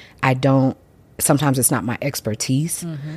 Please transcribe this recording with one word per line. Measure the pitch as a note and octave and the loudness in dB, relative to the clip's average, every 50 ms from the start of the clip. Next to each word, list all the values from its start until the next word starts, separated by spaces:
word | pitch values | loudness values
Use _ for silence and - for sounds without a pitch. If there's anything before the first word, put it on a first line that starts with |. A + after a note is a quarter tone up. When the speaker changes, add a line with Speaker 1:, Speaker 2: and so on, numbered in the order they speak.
| - - - - - | -12 -20 -10 -2 0
Speaker 1:
I | C3 C3 | 0 0
don't, | C3 C3 C3+ C3+ C3+ C3 C3 - - _ _ _ _ - _ _ - | 2 2 4 4 4 4 2 0 -4 _ _ _ _ -20 _ _ -4
sometimes | - - D3+ C3+ D3+ C#3+ C3 C3+ | 0 2 2 4 4 2 2 2
it's | A#2+ - | 2 2
not | - A#2 - | 0 0 -2
my | - A#2 - - | -4 -4 -4 -4
expertise, | C#3+ C3+ - - A2 G#2 - - - C3 C3+ D3+ E3+ - - - | -4 -4 -4 -4 -4 -4 -4 -2 0 0 0 0 -2 -4 -6 -8
Speaker 2:
Mm-hmm. | E3+ D#3+ C#3+ C#3 D#3 D3+ | -8 -10 -8 -10 -10 -10